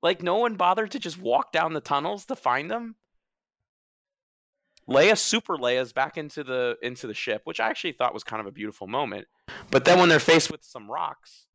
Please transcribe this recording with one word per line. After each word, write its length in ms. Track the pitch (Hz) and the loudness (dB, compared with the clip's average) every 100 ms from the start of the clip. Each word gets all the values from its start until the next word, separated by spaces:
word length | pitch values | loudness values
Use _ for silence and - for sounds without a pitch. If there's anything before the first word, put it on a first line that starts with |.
Like, 220 | 170 180 | 0 0
no 140 | 175 196 | 0 0
one 180 | 240 202 | 0 0
bothered 360 | 180 190 214 | 0 0 -2
to 80 | 269 | -6
just 200 | 175 165 | -10 -8
walk 320 | 185 127 170 | 0 0 0
down 220 | 160 165 | -2 -2
the 80 | 156 | -4
tunnels 440 | - 139 160 202 - | -2 -2 -2 -8 -10
to 80 | 269 | -4
find 340 | 135 123 160 | -2 -2 -2
them? 240 | 226 233 226 _ _ _ _ _ _ _ _ _ _ _ _ _ _ _ _ _ _ - | -8 -8 -18 _ _ _ _ _ _ _ _ _ _ _ _ _ _ _ _ _ _ 0
Leia 280 | 131 180 214 | 4 6 4
super 400 | - 226 - 151 | 0 -2 -2 -4
Leia's 360 | 123 127 127 | 0 0 -2
back 240 | 135 135 165 | -4 -4 -4
into 260 | 151 - | -10 -10
the, 340 | 135 127 123 117 | -6 -4 -2 -4
into 260 | 123 127 123 | -8 -8 -10
the 60 | |
ship, 280 | 107 - 107 - | -8 -4 -6 -6
which 140 | - | -4
I 100 | 110 | -2
actually 240 | - - | -2 -8
thought 200 | 131 127 | -2 -2
was 100 | 107 | -2
kind 160 | - 113 | -10 -10
of 60 | 101 | -10
a 40 | |
beautiful 360 | - 104 - 95 | -10 -12 -10 -8
moment. 400 | 123 139 98 - _ - - - | -4 -4 -6 -14 _ -20 -18 0
But 160 | 135 131 | 2 6
then 140 | 180 | 6
when 100 | 175 | 8
they're 100 | 156 | 6
faced 320 | - 165 - | 8 6 4
with 120 | 151 | -6
some 260 | - 123 104 | -16 -18 -10
rocks 560 | 139 170 - - - _ | -6 -6 -8 -20 -20 _